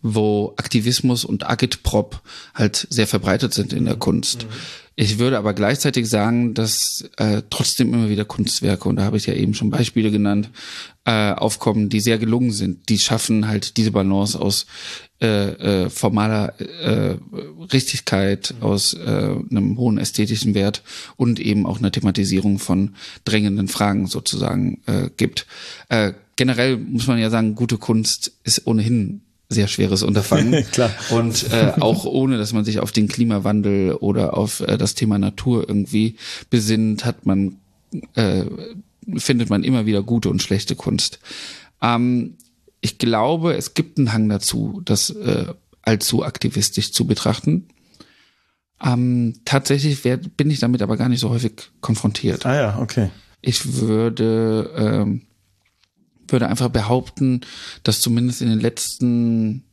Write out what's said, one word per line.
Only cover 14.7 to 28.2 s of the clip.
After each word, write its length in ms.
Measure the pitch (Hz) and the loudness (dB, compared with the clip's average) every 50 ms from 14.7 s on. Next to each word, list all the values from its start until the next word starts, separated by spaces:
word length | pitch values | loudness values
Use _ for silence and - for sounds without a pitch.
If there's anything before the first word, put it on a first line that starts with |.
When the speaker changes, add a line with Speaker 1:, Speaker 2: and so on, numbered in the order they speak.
| - - - - - - - - _ _ | -14 -16 -14 -14 -14 -14 -16 -20 _ _
Speaker 1:
äh, 600 | - 113 107 101 101 98 - - - 104 101 95 90 | 0 0 2 2 0 -2 -4 -2 -2 0 2 2 0
äh, 60 | - | -2
formaler, 680 | - - - 104 107 107 104 110 110 107 104 - - - | -2 0 0 0 2 2 2 2 2 0 0 -2 -4 -8
äh, 560 | - - - - - - 107 110 104 95 92 - - - - - - 147 151 - - - | -12 -12 -10 -6 -2 0 0 2 0 0 -2 -4 -10 -12 -12 -12 -12 -14 -18 -18 -8 0
Richtigkeit, 840 | - 131 131 - - - - - - 190 196 - 101 - - - - 117 | 0 0 0 0 -6 -6 -4 -2 0 2 2 2 0 -2 -4 -10 -10 -4
Speaker 2:
Mhm. 80 | 110 | -2
Speaker 1:
aus, 260 | 107 101 101 - - | 0 0 0 0 -2
äh, 420 | - - - 117 107 98 101 101 95 92 - - | -4 -4 -2 -2 0 0 0 -2 -2 -4 -4 -2
einem 280 | 131 107 101 101 104 120 | 0 0 0 0 0 0
hohen 180 | 123 120 107 | 0 0 0
ästhetischen 560 | 107 - - - - 107 104 117 107 - 110 | 0 -2 -2 -2 -2 -2 0 0 -2 0 0
Wert 300 | 101 104 98 101 104 - _ - - - - - - | 2 2 2 0 -2 -4 _ -14 -16 -16 -16 -18 -4
und 240 | - 131 120 117 - | -2 0 0 0 0
eben 240 | - 110 104 104 95 | 0 0 2 2 2
auch 140 | 85 95 101 | 0 -2 -2
einer 120 | - 98 | -2 -2
Thematisierung 680 | - - - 101 92 - 98 92 92 95 95 104 101 98 | 0 2 0 0 2 2 0 2 0 2 2 2 0 0
von 360 | - - 92 92 98 101 98 - - - - - _ | 0 0 0 0 0 -2 -4 -12 -20 -20 -20 -8 _
drängenden 440 | - 107 107 104 104 98 104 98 98 | -2 0 2 2 0 0 0 -2 -2
Fragen 380 | - - 104 101 101 104 95 92 | -2 0 0 0 2 0 -2 -2
sozusagen, 760 | - - - - - 95 92 - 95 95 101 95 98 - _ | -4 -4 -4 -4 -4 -2 -2 -2 0 0 0 -2 -2 -4 _
äh, 220 | - 101 95 92 - - | -2 -2 -2 -2 -4 -2
gibt. 300 | - - - - - - _ - - - - - - - _ | -2 -2 -2 -2 -6 -10 _ -18 -18 -18 -18 -18 -20 -6 _
Äh, 240 | 127 113 107 98 - - _ _ _ | 0 2 2 0 -2 -6 _ _ _
generell 400 | - 127 127 127 117 123 131 131 | 0 0 2 2 2 2 2 2
muss 300 | 113 107 - 131 117 117 | 0 -4 -4 -4 -2 0
man 120 | 123 123 117 | 2 2 2
ja 120 | 113 110 | 2 2
sagen, 240 | 113 113 113 107 107 | 2 2 2 2 2
gute 240 | 110 123 113 123 104 | 0 0 0 0 -2
Kunst 540 | - - 113 110 107 - - - | 0 2 2 2 2 0 -2 -4